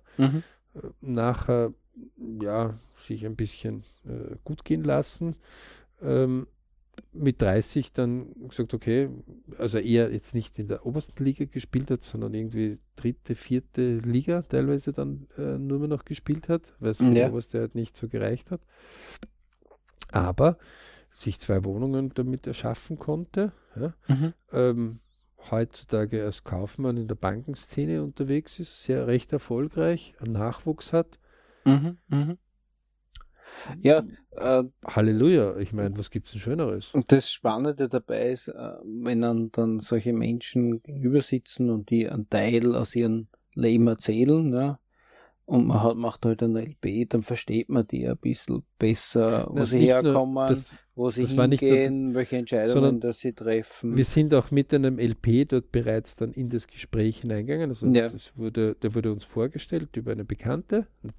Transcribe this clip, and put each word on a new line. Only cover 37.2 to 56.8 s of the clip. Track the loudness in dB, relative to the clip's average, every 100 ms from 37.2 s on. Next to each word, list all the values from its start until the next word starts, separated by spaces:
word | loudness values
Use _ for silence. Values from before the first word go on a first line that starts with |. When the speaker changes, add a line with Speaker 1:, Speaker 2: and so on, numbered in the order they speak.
| -8
Speaker 1:
Spannende | -6 -6 -4 -6 -4 -4
dabei | -4 -6 -4 -4
ist, | -6 -12
äh, | -14 -14 -14
wenn | -14 -10 -4 -2
dann, | 0 -2 -4
dann | -2 -2 -2
solche | -2 -2 0
Menschen | -2 -2 -4 -2 0 0 -2
gegenüber | -6 -4 2 2
sitzen | 2 -4 -6 -2 0
und | 0 0
die | 0 0
einen | -4 -2
Teil | 0 2 4 4
aus | 2 0 0
ihrem | 0 0 -4 _ _
Leben | 0 4 6 6
erzählen, | 4 0 4 6 6 4
ja, | 2 0 -4 _ _ _ -20 -20 _
und | 2 4 6
man | 4
hat, | 4 2
macht | -4 -2 0
halt | 2
eine | 2 0
L | -4 -6
P, | -4 -2 0
dann | 0
versteht | -2 -6 -2 -2 0
man | 0 0
die | -2 -4
ein | -2
bisschen | -2 -4 -4 -6 -6 _
besser, | 0 0 0 2 2 2 -2
wo | -2
Speaker 2:
Na, | 0
Speaker 1:
sie | 6
Speaker 2:
nicht | 6 6
nur | 6
Speaker 1:
herkommen, | 4 2 0
Speaker 2:
das, | 2 0 -2 -18 _
Speaker 1:
wo | -4 -2
sie | 0
Speaker 2:
das | 0 4
war | 4
nicht | 4 6
nur | 6
Speaker 1:
hingehen, | 4 0 -2
welche | -2 -2 -4
Entscheidungen, | -2 0 2
Speaker 2:
sondern | 4 4 2
Speaker 1:
dass | -2 -2
sie | -6
treffen. | -4 0 0 -2 -8 -2 0
Speaker 2:
wir |
sind | 2 4 6
auch | 4 4
mit | 0 2
einem | 2 2 2
L | -2
P | 0 2 4 4
dort | 0 0
bereits | -2 0 -2 -4 -6
dann | -6
in | -4 -4
das | -6 -8
Gespräch | -16